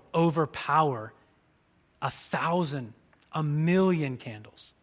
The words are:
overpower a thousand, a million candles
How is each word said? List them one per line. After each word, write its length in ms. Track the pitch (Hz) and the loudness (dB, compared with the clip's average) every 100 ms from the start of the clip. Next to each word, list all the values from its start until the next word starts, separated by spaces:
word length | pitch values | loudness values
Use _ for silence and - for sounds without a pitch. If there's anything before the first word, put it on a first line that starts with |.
| _ | _
overpower 1000 | 170 165 156 147 - - 151 151 120 107 - _ _ _ _ _ _ _ _ | 2 2 2 -2 -4 0 2 2 0 -8 -14 _ _ _ _ _ _ _ _
a 80 | 135 | -6
thousand, 840 | - - 139 156 175 160 143 113 - _ _ _ | -6 -6 -4 0 0 -2 -4 -8 -14 _ _ _
a 100 | 160 | -4
million 760 | 151 147 165 185 190 170 139 127 | -2 2 4 4 4 2 -2 -6
candles 560 | - 110 107 - - _ | -10 -14 -16 -20 -20 _